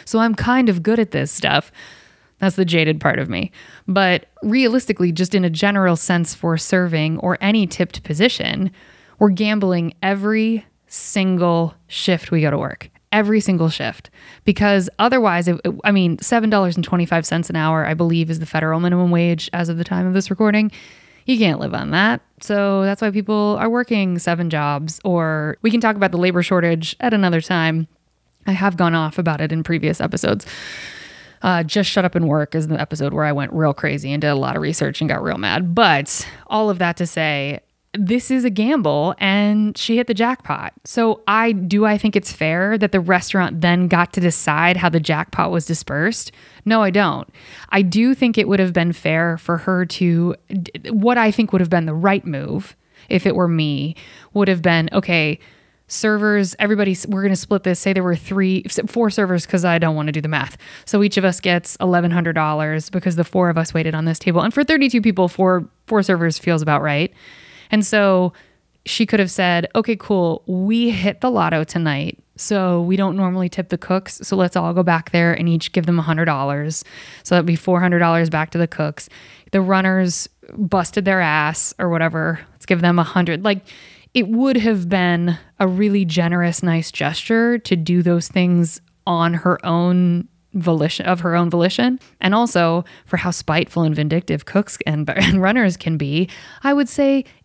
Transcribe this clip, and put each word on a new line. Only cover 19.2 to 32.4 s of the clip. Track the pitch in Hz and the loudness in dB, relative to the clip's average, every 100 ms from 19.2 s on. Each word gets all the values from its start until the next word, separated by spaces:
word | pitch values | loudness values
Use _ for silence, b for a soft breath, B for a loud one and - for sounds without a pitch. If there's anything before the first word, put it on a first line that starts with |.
| 170 165 - | 2 0 -4
as | 175 170 | -6 -4
of | 165 | -4
the | |
time | 170 180 185 | -4 -2 0
of | |
this | 190 185 | -2 -2
recording. | 185 220 214 214 B B B B B - | 0 0 2 0 B B B B B -4
You | 247 | 0
can't | 208 151 | 2 0
live | - | -4
on | - - | -6 -2
that. | 156 208 240 _ _ | 0 2 0 _ _
So | - 202 202 196 | -4 -2 0 0
that's | 196 196 | 0 -2
why | 214 | -2
people | 202 202 214 208 208 | -2 -2 0 0 0
are | 226 | -2
working | 240 240 220 190 175 | -2 0 0 0 -2
seven | 175 170 170 | -2 -2 -2
jobs, | 156 147 143 156 160 | -2 -2 -4 -6 -6
or | 202 175 160 156 151 - | -2 0 0 -2 -4 -2
we | 220 | 0
can | 233 | 0
talk | 226 208 | 0 0
about | 196 | 0
the | 175 | 2
labor | 180 180 | 2 2
shortage | 170 180 170 165 160 - | 2 2 2 0 -2 -4
at | 247 | -2
another | 214 190 170 | 2 2 0
time. | 160 175 160 160 160 _ _ _ _ _ - | 0 0 0 0 -4 _ _ _ _ _ -4
I | |
have | 190 196 175 | 0 0 0
gone | 175 165 | 0 2
off | 156 170 | -2 -2
about | 165 151 | -2 0
it | 151 | -2
in | 160 | -2
previous | 160 170 151 - | -2 -2 -2 -2
episodes. | - - - 208 - B B B B B B B B B | -4 -2 -2 -2 -4 B B B B B B B B B
Uh, | 185 175 | -2 0
Just | 165 208 190 | 0 0 0
Shut | - 180 | 0 0
Up | 175 | 0
and | 165 | 0
Work | 151 | 0